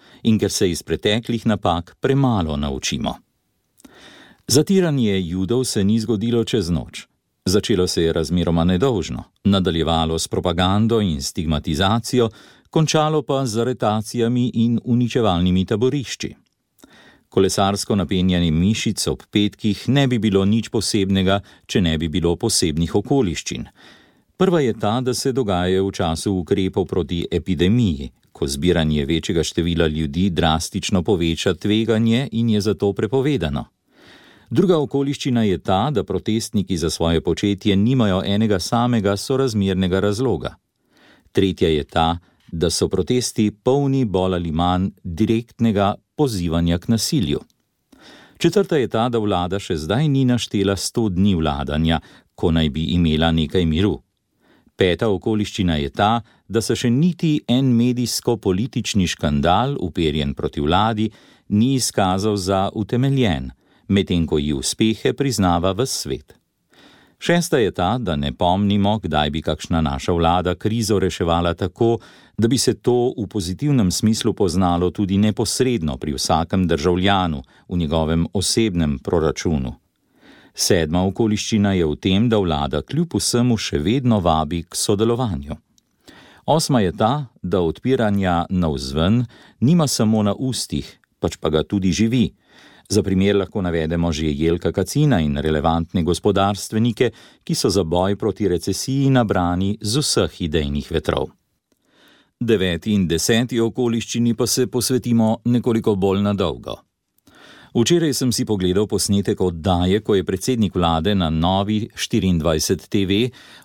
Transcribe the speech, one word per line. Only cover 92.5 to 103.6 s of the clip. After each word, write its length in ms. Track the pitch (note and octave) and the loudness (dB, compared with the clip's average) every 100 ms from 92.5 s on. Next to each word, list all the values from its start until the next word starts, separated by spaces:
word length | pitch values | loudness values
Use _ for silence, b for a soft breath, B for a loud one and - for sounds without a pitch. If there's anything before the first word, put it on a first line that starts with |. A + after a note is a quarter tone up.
| B B B B | B B B B
Za 160 | G2+ | 0
primer 320 | F#2+ F#2+ G2 G2+ | 2 2 2 2
lahko 280 | F#2 G#2+ F2+ | 0 -4 -2
navedemo 460 | E2 D#2+ E2+ E2+ | -2 -2 0 0
že 160 | D2+ D#2 | 0 -2
Jelka 400 | C#2+ D#2+ F2 E2+ | 0 0 0 -2
Kacina 460 | G2 F#2 C#3+ D3+ F2 | -2 -2 0 2 2
in 220 | D2+ C#2+ | 0 -2
relevantne 640 | D#2 D2+ D#2+ E2 E2 F#2 A2+ | -2 0 0 0 -2 -2 -2
gospodarstvenike, 1040 | - G#2+ G2 G2 G2 - A2 A#2+ - A#2+ B B B | 0 0 2 0 -2 -4 -2 0 0 -2 B B B
ki 120 | - D#3+ | -8 -2
so 140 | A#2+ | 0
za 80 | F#2+ | 0
boj 300 | D#2+ F2 G2 G2 | 0 0 0 0
proti 300 | A2 - G2 | -2 -2 -2
recesiji 640 | F2 - F#2 - C3+ C3+ | -2 -2 -4 -2 0 2
nabrani 640 | C3 G#2+ F#2+ F2 F2+ G2 G#2+ | 4 2 2 0 0 -2 -4
z 220 | G#2 C3+ | -4 -2
vseh 380 | - A#2+ E2+ - E2+ | 0 0 -2 -2 -4
idejnih 460 | D#2+ C#2+ D2 - | -2 -2 -4 -4
vetrov. 400 | D#2+ - - C#2 - _ _ _ _ b b b b b b | -4 -2 -2 -4 -10 _ _ _ _ b b b b b b
Deveti 540 | A#2 G#2+ F#2 E2 A2 | 0 2 2 -2 0
in 140 | G#2 E2+ | 0 2
deseti 500 | E2 - A2+ B2 | 0 0 0 0
okoliščini 760 | A#2+ | -2